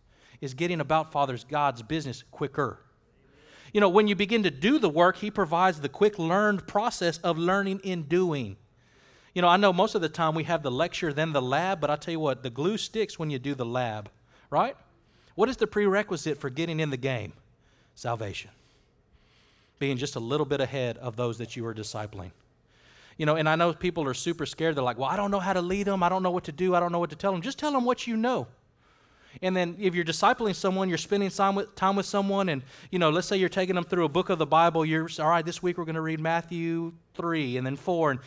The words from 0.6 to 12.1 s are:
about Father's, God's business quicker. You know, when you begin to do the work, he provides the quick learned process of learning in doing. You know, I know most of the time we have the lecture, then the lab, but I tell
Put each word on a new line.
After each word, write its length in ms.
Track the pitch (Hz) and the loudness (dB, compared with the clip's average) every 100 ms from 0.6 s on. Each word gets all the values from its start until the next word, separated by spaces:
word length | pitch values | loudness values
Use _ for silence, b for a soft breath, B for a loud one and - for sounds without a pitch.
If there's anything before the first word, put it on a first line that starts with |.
| 175 175 | -2 0
about 320 | 139 160 156 | 2 0 0
Father's, 320 | 147 139 120 | 0 0 -2
God's 380 | - 147 143 117 | -4 0 0 -2
business 420 | 107 160 143 117 - | -6 -6 -6 -10 -14
quicker. 500 | - 143 - 127 - _ _ _ _ B B B B B | -8 -6 -2 -2 -4 _ _ _ _ B B B B B
You 80 | 208 | 4
know, 60 | 202 | 6
when 180 | 190 214 | 6 6
you 60 | |
begin 280 | 196 202 226 | 4 2 2
to 60 | 196 | 2
do 280 | 131 190 302 | 2 2 4
the 100 | 202 | 4
work, 300 | 151 175 185 | 6 4 4
he 120 | 208 | -4
provides 500 | 208 175 165 185 151 | -2 0 4 2 2
the 100 | 139 | -4
quick 280 | - 208 208 | 2 2 2
learned 480 | 165 185 208 196 - | 0 2 2 0 -2
process 520 | 202 190 - 175 165 | -2 -2 -2 -2 -2
of 180 | 180 160 | -2 0
learning 440 | 175 196 196 196 | 2 0 0 -4
in 200 | 196 175 | -6 -6
doing. 520 | 143 175 180 147 107 95 _ _ b b b b b | -2 0 0 -2 -6 -10 _ _ b b b b b
You 80 | 180 | 2
know, 60 | 175 | 6
I 100 | 180 | 6
know 160 | 202 | 6
most 200 | 180 214 | 4 2
of 60 | 214 | 2
the 80 | 160 | -2
time 260 | - 160 | 0 0
we 100 | 160 | 0
have 180 | 151 165 | 0 -2
the 80 | 143 | -2
lecture, 420 | 123 170 - 165 | 0 -2 -2 -4
then 200 | 143 160 | 0 0
the 100 | 143 | 0
lab, 400 | 127 139 180 190 | 0 0 0 -2
but 80 | 147 | -2
I 60 | 147 | -2
tell 160 | - | -4